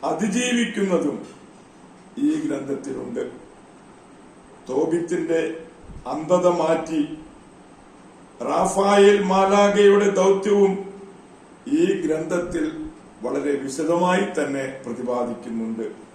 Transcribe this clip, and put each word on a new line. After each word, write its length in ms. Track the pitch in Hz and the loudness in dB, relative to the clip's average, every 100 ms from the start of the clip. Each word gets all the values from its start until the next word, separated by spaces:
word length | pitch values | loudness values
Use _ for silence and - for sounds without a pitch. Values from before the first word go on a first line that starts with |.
അതിജീവിക്കുന്നതും 1200 | 147 175 208 233 247 240 208 - 196 170 143 - - - - - - - - - - - | -4 -4 -2 -2 0 0 -2 -2 0 0 -2 -6 -12 -20 -20 -20 -20 -20 -20 -20 -18 -4
ഈ 160 | 147 | -2
ഗ്രന്ഥത്തിലുണ്ട്. 960 | 156 147 139 131 135 139 127 123 120 123 - - - - - - - - - - - - - - | -2 -4 -6 -6 -8 -8 -10 -8 -8 -8 -12 -20 -20 -20 -20 -20 -20 -20 -20 -20 -20 -20 -20 -6
തോബിത്തിന്റെ 920 | 135 160 170 - 175 160 165 151 - - - - - - | -2 0 0 -2 -4 -2 -2 -2 -8 -14 -20 -20 -16 -10
അന്ധത 400 | 139 160 180 175 | -8 0 2 4
മാറ്റി 720 | - 160 165 160 156 139 - - - - - - - - - - - - - | 2 0 0 -2 -2 -4 -6 -16 -20 -20 -20 -20 -20 -20 -20 -20 -20 -20 -10
റാഫായേൽ 800 | 123 156 - 190 202 202 202 202 | -4 0 0 2 4 8 8 6
മാലാഖയുടെ 880 | 190 190 190 202 202 202 202 202 202 | 4 2 4 4 4 6 6 6 4
ദൗത്യവും 920 | 190 185 190 208 202 196 185 - - - - - - - - - | 4 4 4 2 4 4 2 -8 -14 -20 -20 -20 -20 -20 -20 -2
ഈ 160 | 147 180 196 | 0 2 0
ഗ്രന്ഥത്തിൽ 920 | 156 156 165 180 170 165 156 - - - - - | 0 -2 -2 -4 -4 -4 -6 -6 -12 -14 -20 -12
വളരെ 340 | 123 139 143 139 | -6 -4 -2 -4
വിശദമായി 640 | 131 - 156 170 180 185 | -4 -6 -2 0 2 0
തന്നെ 640 | 202 - 135 139 131 - 120 | 0 -4 -4 -4 -6 -10 -12
പ്രതിപാദിക്കുന്നുണ്ട്. 1200 | 117 120 123 120 110 123 113 113 113 107 - - | -10 -6 -4 -4 -8 -10 -8 -6 -6 -8 -12 -20